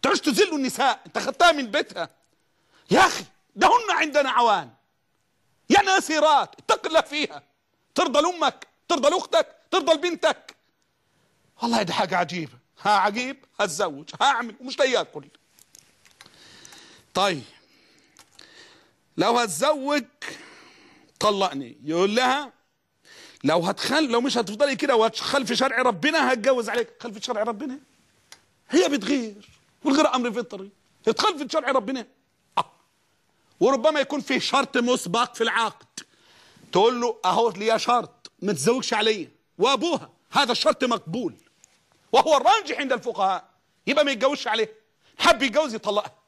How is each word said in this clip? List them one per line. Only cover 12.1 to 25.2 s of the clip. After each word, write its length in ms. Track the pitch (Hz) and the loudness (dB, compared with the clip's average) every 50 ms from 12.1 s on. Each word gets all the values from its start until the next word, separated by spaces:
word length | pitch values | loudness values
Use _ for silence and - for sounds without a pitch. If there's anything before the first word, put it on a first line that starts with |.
| 185 180 | 0 -2
عجيبة، 360 | 180 156 170 180 160 143 - - _ _ _ _ | -2 -2 -6 -10 -10 -12 -14 -20 _ _ _ _
ها 100 | - 196 | 0 2
عجيب، 460 | 208 196 185 208 202 226 247 254 269 _ _ _ _ _ | 2 2 2 0 -2 -2 -6 -8 -8 _ _ _ _ _
هتزوج، 500 | 202 202 151 165 208 175 147 135 156 - - - | -4 -4 -2 -4 -4 -4 -4 -10 -16 -18 -4 0
هعمل، 340 | 208 269 269 226 240 233 202 _ | 0 2 2 0 -4 -8 -12 _
ومش 180 | 254 254 269 - | -14 -14 -2 0
لاقي 120 | 294 262 | 0 2
ياكل. 340 | 247 214 165 - - 151 139 139 _ _ _ _ _ _ _ _ _ - _ _ _ _ _ _ _ _ - - _ _ - - - - - - - - - - - - _ _ _ | 2 0 -2 -4 -10 -18 -18 -18 _ _ _ _ _ _ _ _ _ -20 _ _ _ _ _ _ _ _ -20 -20 _ _ -20 -20 -20 -20 -20 -20 -20 -20 -20 -20 -20 -20 _ _ _
طيب، 300 | - 196 202 180 143 117 - - _ _ _ _ _ _ _ _ _ _ _ _ _ - _ _ _ - - - - - - - _ _ _ _ _ _ _ _ - | 0 0 0 0 -4 -8 -16 -20 _ _ _ _ _ _ _ _ _ _ _ _ _ -20 _ _ _ -20 -20 -20 -20 -20 -20 -20 _ _ _ _ _ _ _ _ -2
لو 200 | 170 208 233 240 | 0 2 2 2
هتزوج 680 | 240 220 160 143 208 294 302 285 262 277 294 294 233 - _ _ - - - - - - - - - - - - - - _ _ _ _ _ _ | 0 -2 -2 -2 0 0 0 0 -2 0 0 -2 -2 -4 _ _ -16 -16 -16 -16 -20 -20 -20 -20 -20 -20 -20 -20 -20 -20 _ _ _ _ _ _
طلقني، 580 | - 208 208 196 196 180 147 135 139 117 117 _ 117 | -2 -2 0 0 -2 -2 -2 -6 -12 -12 -16 _ -8
يقول 320 | 147 160 170 185 196 208 | -4 0 0 0 2 2
لها 380 | 233 254 254 262 285 294 254 _ _ _ _ _ _ _ _ _ _ _ _ - - - - - _ - | 2 2 2 0 0 -4 -10 _ _ _ _ _ _ _ _ _ _ _ _ -20 -20 -20 -20 -20 _ -2
لو 160 | 135 156 175 | 0 0 2
هتخل-، 500 | 165 180 202 - - - 262 302 320 262 | 0 -2 -4 -4 -4 -2 0 0 0 2
لو 100 | 226 233 | 0 0
مش 160 | 240 277 - 240 | 0 0 -2 -2
هتفضلي 380 | 233 175 208 214 285 285 269 | -4 -4 -2 -2 0 0 0
كده 200 | - - 277 262 | -2 0 0 2
وهتخالفي 600 | 226 214 226 220 - | 4 2 2 0 -4